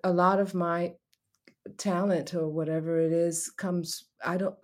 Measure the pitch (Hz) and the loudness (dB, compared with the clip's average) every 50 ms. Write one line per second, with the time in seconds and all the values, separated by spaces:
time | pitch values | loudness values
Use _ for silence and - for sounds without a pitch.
0 | - 190 180 175 180 185 196 196 202 190 180 180 175 170 170 170 175 170 - _ | 0 2 4 6 6 6 6 4 2 0 0 -2 0 0 0 0 -2 -4 -6 _
1 | _ _ _ _ _ _ _ _ _ - _ _ - - - - - 202 180 175 | _ _ _ _ _ _ _ _ _ -20 _ _ -20 -18 -12 -6 -2 -2 0 0
2 | 190 202 185 160 135 - 180 170 160 156 156 160 156 156 160 160 160 165 165 165 | 2 2 0 0 -2 -2 -4 -2 -2 -2 -2 -2 -2 -2 -2 -2 -2 0 2 2
3 | 165 160 165 165 170 170 165 - - - - - 190 185 180 175 165 160 - - | 2 4 4 2 2 2 0 -2 -6 -8 -8 -6 -4 -2 -2 -2 -2 -4 -8 -10
4 | - _ _ - - 160 175 185 196 - - - | -12 _ _ -8 -4 -2 -2 -2 -2 -4 -4 -6